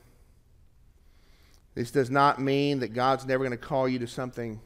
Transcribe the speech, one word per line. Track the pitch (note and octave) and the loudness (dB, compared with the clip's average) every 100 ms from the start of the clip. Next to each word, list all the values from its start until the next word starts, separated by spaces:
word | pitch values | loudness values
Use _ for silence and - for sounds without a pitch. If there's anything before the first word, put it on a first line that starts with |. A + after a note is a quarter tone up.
| - - - - _ - - - - _ - - - - - - _ | -20 -20 -20 -20 _ -20 -20 -20 -20 _ -20 -20 -20 -20 -20 -20 _
This | - A#2+ | -8 -2
does | C#3+ B2 | 0 2
not | C#3 C#3+ B2 | 4 4 4
mean | C3+ C#3 C#3+ C#3 | 0 2 2 0
that | A2+ | -2
God's | A#2 B2+ C3 C3 | 0 2 0 0
never | C3 | -2
gonna | C3 A#2 | 0 -4
call | - C#3 C3 | -4 -2 0
you | B2+ | -2
to | A#2 | -4
something | - B2+ A#2+ A#2 A2 | -6 -8 -8 -10 -10